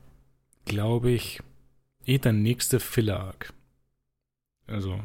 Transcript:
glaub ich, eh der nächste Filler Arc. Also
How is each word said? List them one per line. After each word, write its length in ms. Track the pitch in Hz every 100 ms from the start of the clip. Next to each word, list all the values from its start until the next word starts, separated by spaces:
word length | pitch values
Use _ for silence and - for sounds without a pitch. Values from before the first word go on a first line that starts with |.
| - - _ _ _ _ -
glaub 400 | 101 110 120 123
ich, 340 | 117 - - - - _ _ _ _
eh 140 | - 131
der 160 | 123
nächste 440 | 107 107 123 - 120
Filler 420 | - - 107 95
Arc. 340 | 95 - - - _ _ _ _ _ _ _ _ _ _ -
Also 340 | 107 95 95